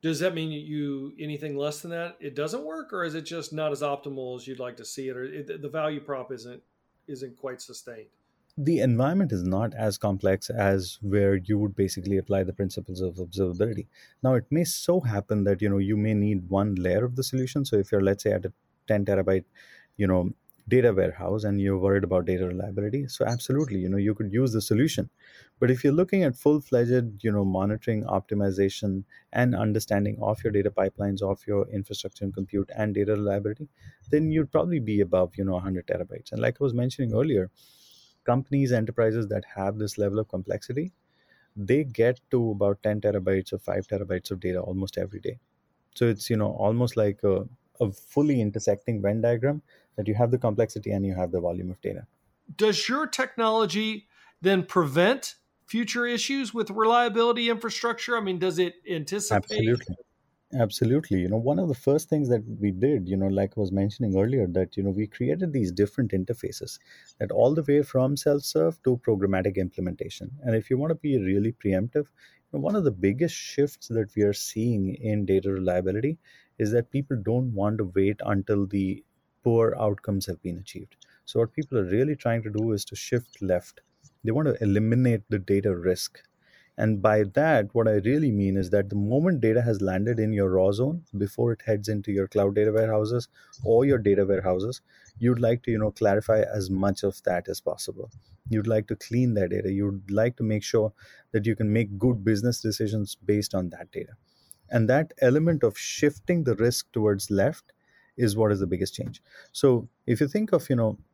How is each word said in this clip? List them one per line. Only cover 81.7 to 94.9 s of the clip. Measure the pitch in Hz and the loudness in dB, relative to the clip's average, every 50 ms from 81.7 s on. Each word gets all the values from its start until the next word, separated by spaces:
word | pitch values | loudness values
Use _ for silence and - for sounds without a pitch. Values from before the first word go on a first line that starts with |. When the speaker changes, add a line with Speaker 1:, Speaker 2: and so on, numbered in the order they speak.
| - 117 | 0 0
Speaker 2:
are | 98 | 0
really | 90 92 110 131 151 151 135 | 2 2 2 2 0 -2 -2
trying | - 120 117 113 110 | 0 0 0 0 -2
to | 107 | -4
do | 104 107 110 113 110 | -4 -2 0 0 0
is | 101 - | -2 -4
to | - - - | -8 -12 -12
shift | - - - 120 120 _ - - | -6 -2 -2 -2 -2 _ -14 -8
left. | 98 92 92 90 - - - - _ _ _ _ _ - _ _ - | 0 0 0 0 0 -6 -20 -20 _ _ _ _ _ -20 _ _ -4
They | 110 | -2
want | 107 139 156 143 | 0 2 2 2
to | 117 - | 0 2
eliminate | 113 104 98 104 110 110 117 120 127 123 117 107 - _ | 2 2 2 4 4 4 2 4 4 4 2 0 0 _
the | 107 104 | -4 -4
data | 92 - 101 98 98 110 92 | 0 2 2 2 4 2 0
risk | 87 85 92 90 - - - _ - _ _ _ _ _ _ _ _ _ _ _ - | 0 2 0 0 0 -2 -12 _ -18 _ _ _ _ _ _ _ _ _ _ _ 0
and | 110 110 107 101 | 0 2 2 4
by | 95 110 107 107 107 98 - | 4 4 4 4 2 2 2
that, | - 147 160 156 120 104 101 _ | 2 4 4 4 4 2 2 _
what | 120 113 110 | 2 2 4
I | 107 | 2
really | 104 92 110 135 151 160 139 | 2 2 2 0 2 2 2
mean | 110 104 98 95 95 98 | 2 2 2 2 2 0
is | 92 87 | 0 2
that | 95 101 98 101 | 2 2 2 2
the | 107 | -2
moment | 104 101 104 120 139 160 185 180 139 | -2 0 0 2 2 2 2 2 2
data | 113 110 110 120 | 2 4 4 4
has | 120 117 110 98 | 2 2 0 0
landed | 101 95 92 95 101 117 120 113 | 0 0 0 0 0 0 0 0
in | 110 107 110 | 0 0 2
your | 101 98 95 | 2 2 4
raw | 92 95 92 95 | 4 4 4 4
zone, | 101 104 127 143 160 175 160 _ - 101 | 4 2 0 -2 -2 -6 -8 _ -4 -4
before | 98 98 - - 120 120 | -4 -4 -2 -2 0 0
it | 117 - - | 0 -2 -2
heads | - 110 104 101 107 | -2 -2 -2 0 -4
into | 110 104 98 - | -4 -4 -4 -2
your | 101 98 95 98 | -2 -2 -2 0
cloud | - 104 101 101 101 | 2 2 2 2 4
data | 107 104 110 | 2 2 2
warehouses | 107 110 113 110 110 107 107 107 120 123 117 - _ _ - _ - - - | 4 2 2 2 2 0 0 0 -2 -4 -4 -6 _ _ -20 _ -18 -8 0
or | 127 113 117 135 | 4 4 4 6
your | 143 139 120 | 6 4 4
data | 104 101 101 98 98 | 4 4 4 4 4
warehouses, | 95 101 92 92 92 92 92 95 117 127 - _ _ | 2 2 0 2 0 0 0 -2 -4 -6 -8 _ _